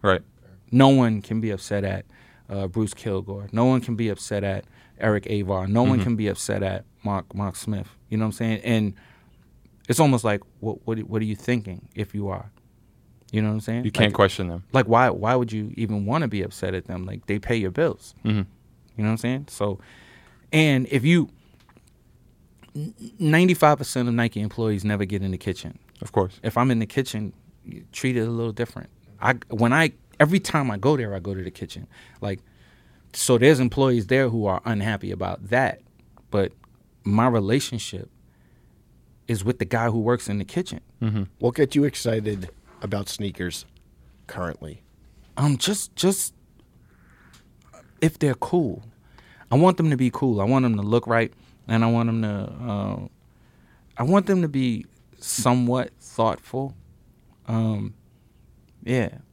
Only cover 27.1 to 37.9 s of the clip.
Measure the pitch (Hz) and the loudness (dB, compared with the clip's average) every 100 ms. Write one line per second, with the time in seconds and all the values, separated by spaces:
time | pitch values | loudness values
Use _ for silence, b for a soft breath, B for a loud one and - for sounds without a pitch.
27.1 | 107 104 - _ _ - - - - 131 | -6 -8 -12 _ _ -20 -18 -16 -6 -2
28.1 | 123 110 117 117 107 120 - - _ _ | 0 -2 -2 -4 -4 -6 -6 -18 _ _
29.1 | - - 123 - 110 117 139 160 - _ | -4 -2 -2 -4 0 4 4 2 -2 _
30.1 | _ 151 190 196 156 131 101 120 151 113 | _ 4 4 0 -2 -2 0 0 0 -2
31.1 | 98 87 95 90 - 90 - - B B | -6 -6 -6 -8 -10 -12 -12 -18 B B
32.1 | B 104 98 _ b b b b b b | B -6 -6 _ b b b b b b
33.1 | - - 120 131 147 127 - 135 123 101 | -6 2 6 8 6 4 2 2 2 2
34.1 | 131 131 113 104 92 110 107 101 104 95 | 2 2 0 0 -2 -2 -2 -2 -4 -6
35.1 | 92 92 90 95 120 131 - _ _ _ | -6 -6 -6 -2 0 0 -4 _ _ _
36.1 | - _ 104 95 - - _ _ _ - | -20 _ -2 -2 -4 -20 _ _ _ -2
37.1 | 104 123 117 98 127 - 117 - | 2 4 2 2 0 -2 -8 -10